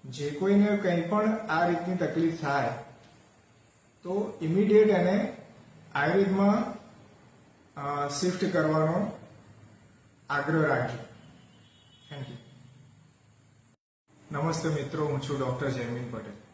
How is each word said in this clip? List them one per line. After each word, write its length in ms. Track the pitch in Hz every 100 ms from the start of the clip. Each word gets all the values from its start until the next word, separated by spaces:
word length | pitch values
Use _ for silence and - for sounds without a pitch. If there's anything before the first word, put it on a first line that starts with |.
| 135
જે 180 | 127 147
કોઈને 480 | 147 190 202 208 202
કંઈ 240 | 180 170
પણ 360 | 165 208 214 220 -
આ 180 | 160 175
રીતની 280 | 165 175
તકલીફ 460 | 180 160 165 165 160
થાય 280 | 147 139 - - - - - - - _ _ _ _ _ _ _
તો 340 | 175 196 208 -
ઇમિડિયેટ 480 | 160 185 208 208 214
એને 480 | 185 175 208 214 - - - - - -
આયુર્વેદમાં, 800 | 139 151 185 196 190 202 226 254 - - - - - - - - _ _ -
અ, 260 | 143 143 143
શિફ્ટ 380 | - 180 -
કરવાનો 680 | 175 165 156 156 156 180 208 - - - - - - - - _ _ _ -
આગ્રહ 380 | 143 143 160 143
રાખજો. 300 | 127 123 - - - - - - - - - _ - -
Thank 140 | 143 127
you. 100 | - - - - - - - - _ _ _ _ _ _ _ _ _ _ _ -
નમસ્તે 380 | 147 160 160 160
મિત્રો, 380 | 147 135 160 147
હું 140 | 135
છું 180 | 139 139
ડોક્ટર 300 | 127 127 139
જયમીન 420 | 123 117 123 123
પટેલ. 220 | 113 104 101 -